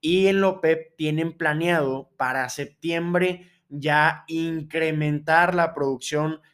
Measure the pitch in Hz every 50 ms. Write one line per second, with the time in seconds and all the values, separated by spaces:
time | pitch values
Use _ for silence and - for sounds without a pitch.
0 | - 156 175 185 190 190 196 196 196 190 180 185 - 160 160 160 160 - _ _
1 | 160 151 151 156 160 165 165 _ 170 156 151 151 165 175 175 165 147 135 131 135
2 | 131 _ _ _ 135 127 127 135 131 123 - - 143 - _ _ - 165 170 170
3 | 170 175 175 175 180 180 180 175 - _ _ _ _ _ 139 147 139 151 147 151
4 | 151 160 160 156 - - 165 165 165 165 165 160 151 156 - 165 160 160 156 151
5 | 151 151 147 147 151 151 160 165 175 175 180 175 170 160 165 147 143 139 135 131
6 | - - 151 151 151 156 160 156 _ _